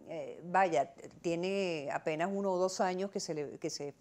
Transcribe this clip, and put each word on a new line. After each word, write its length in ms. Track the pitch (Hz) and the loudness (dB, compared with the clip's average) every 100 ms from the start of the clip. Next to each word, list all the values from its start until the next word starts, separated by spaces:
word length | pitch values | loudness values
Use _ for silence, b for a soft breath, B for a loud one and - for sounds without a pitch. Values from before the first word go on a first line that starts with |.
| - | -10
eh, 300 | 160 135 - 165 | -8 -8 -10 0
vaya, 480 | 185 190 151 135 - - - | 4 6 4 2 -4 -18 -6
tiene 680 | 170 170 185 196 185 160 139 | -2 0 0 0 0 -2 -2
apenas 380 | 151 165 156 180 | -2 -2 0 0
uno 200 | 196 196 | 0 0
o 80 | 180 | 2
dos 220 | 185 185 | 2 2
años 280 | 190 185 196 | 0 0 -2
que 100 | 196 | -4
se 140 | - | -4
le, 240 | 151 139 - | -4 -4 -4
que 140 | 156 | -6
se, 240 | - 143 - | -4 -8 -10